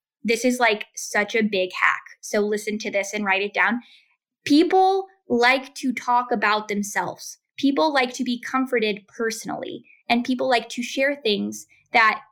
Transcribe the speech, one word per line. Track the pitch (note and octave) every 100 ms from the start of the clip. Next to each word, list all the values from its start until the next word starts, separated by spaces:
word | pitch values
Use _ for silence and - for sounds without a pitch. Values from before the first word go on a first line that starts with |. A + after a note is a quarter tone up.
| _ _
this | G#3 A3+
is, | B3+ B3
like, | A#3 G#3 - -
such | - G#3+ G#3
a | A3+
big | G#3+ F#3+ F#3 -
hack. | - - - -
So | - G#3+
listen | G#3 G#3 G#3 G#3
to | G#3+
this | G3 G3
and | G#3
write | G3+ F#3+
it | G3+
down. | G3 F#3 A#3+ - - _ _ _ _
People | - D4 F4 F#4+ F#4+ G4 F#4+ _ -
like | A#3+ A#3+ C4+ C4+ -
to | C4+
talk | A#3+ - A#3+ B3
about | A#3 G#3 G#3+ G#3+
themselves. | G#3 G3+ - - - - - _ -
People | C#4 C#4 D#4
like | C#4 B3+
to | B3+
be | B3+ A#3+
comforted | - C4 C4 A#3+ G#3+ G#3 -
personally, | - A3+ A3 F#3 - - - - _ -
and | A#3+ A#3+
people | B3 C4
like | A#3+ A#3
to | -
share | A#3+ - C#4 C#4+
things | A3+ G3+ G#3 G#3+ - _ _
that | A#3+ A3 - -